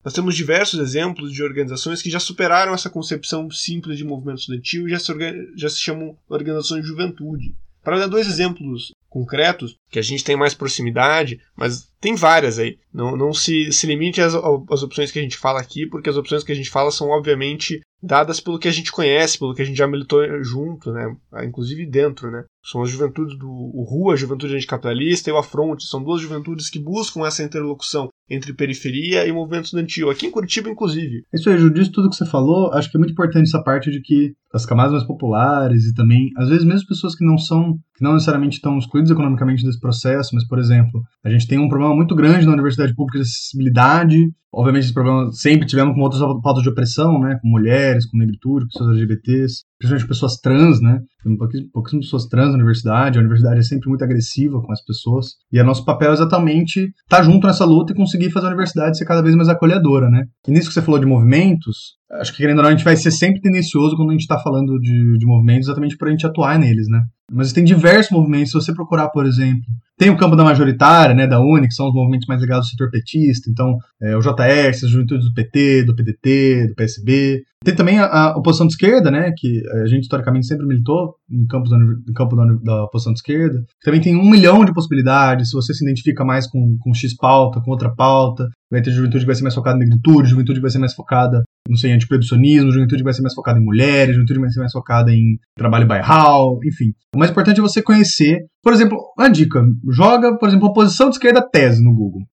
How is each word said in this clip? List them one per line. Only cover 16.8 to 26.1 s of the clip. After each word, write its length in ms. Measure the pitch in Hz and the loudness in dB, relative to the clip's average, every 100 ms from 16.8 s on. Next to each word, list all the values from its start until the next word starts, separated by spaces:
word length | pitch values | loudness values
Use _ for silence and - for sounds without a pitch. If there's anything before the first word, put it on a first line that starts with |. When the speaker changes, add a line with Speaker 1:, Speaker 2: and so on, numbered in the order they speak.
| 147 | -4
Speaker 1:
são, 180 | 147 147 | -4 -4
obviamente, 720 | 151 147 139 139 147 - 156 _ _ | -4 -2 -4 -4 -8 -10 -12 _ _
dadas 380 | 180 139 156 160 | -2 0 0 -6
pelo 180 | - 170 | -8 -6
que 100 | 170 | -6
a 40 | |
gente 200 | 160 170 | -6 -8
conhece, 460 | - 147 143 156 - | -4 -2 0 -2 -4
pelo 160 | 135 | -8
que 80 | 131 | -8
a 20 | |
gente 120 | 135 135 | -6 -4
já 100 | 143 | -4
militou 340 | 143 139 147 147 147 | -4 -2 -2 -2 -6
junto, 500 | 127 127 156 165 - | -8 -10 -10 -12 -12
né? 220 | 117 113 127 _ 113 | -10 -10 -14 _ -14
Inclusive 420 | 123 120 120 151 165 | -14 -10 -10 -10 -6
dentro, 440 | 135 147 131 120 | -2 -2 -4 -14
né? 140 | 117 120 _ | -14 -18 _
São 180 | - 123 | -14 -8
as 80 | 123 | -6
juventudes 480 | 131 147 - 156 139 | -4 -6 -6 -10 -12
do, 100 | 131 | -16
o 340 | 127 123 127 | -16 -14 -12
Rua, 300 | 113 139 190 | -8 -4 -2
a 40 | 143 | -2
Juventude 380 | 131 131 143 | -4 -8 -8
Anticapitalista, 760 | 139 127 131 123 120 151 175 - | -8 -8 -8 -6 -4 -4 -4 -2
e 20 | |
o 60 | 151 | -4
Afronte, 480 | 143 147 156 147 - | -4 -4 -6 -6 -10
são 160 | 135 | -12
duas 180 | 139 | -6